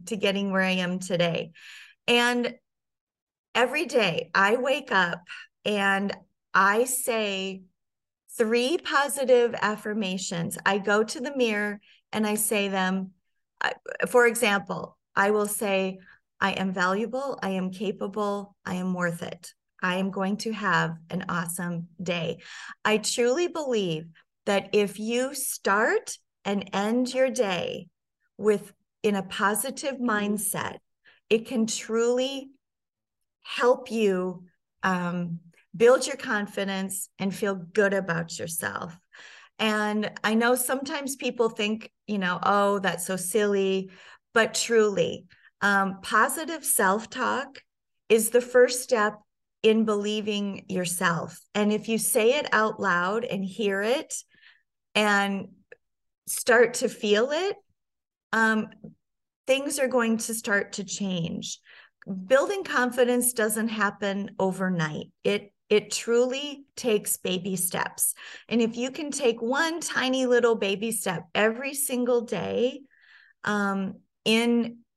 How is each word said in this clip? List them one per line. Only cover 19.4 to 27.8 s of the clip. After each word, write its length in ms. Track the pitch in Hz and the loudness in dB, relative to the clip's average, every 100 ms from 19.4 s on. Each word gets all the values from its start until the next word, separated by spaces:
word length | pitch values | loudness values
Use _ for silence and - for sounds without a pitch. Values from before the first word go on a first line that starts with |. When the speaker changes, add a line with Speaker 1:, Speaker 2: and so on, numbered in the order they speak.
| - - _ _ | -18 -20 _ _
Speaker 1:
I 140 | 185 180 | -2 0
am 140 | 196 | -2
going 280 | 190 190 208 | -2 -2 -2
to 140 | 226 | -4
have 440 | 214 202 165 165 165 - | -4 0 2 0 -4 -8
an 160 | 175 - | -8 -4
awesome 600 | 175 170 170 175 170 170 - | -4 -4 -6 -6 -6 -8 -10
day." 360 | 175 175 160 - - - - - | -6 -4 -4 -8 -12 -18 -16 -6
I 140 | 214 214 | 0 0
truly 500 | 214 - 240 277 349 | 0 0 0 2 0
believe 580 | 330 285 226 185 156 165 - _ _ - | -2 -2 -2 -2 -4 -8 -18 _ _ -2
that 240 | 196 196 | -2 2
if 260 | 208 202 196 | 2 2 -2
you 360 | 214 240 262 | -4 -2 -2
start 840 | 294 - - 214 202 254 415 - - _ _ | -4 -6 -4 0 2 2 0 -2 -12 _ _
and 240 | 196 202 - | -4 -4 -4
end 420 | 190 208 240 247 | -4 0 0 0
your 160 | 254 262 | 2 0
day 580 | 220 208 175 - - | 2 0 0 -4 -8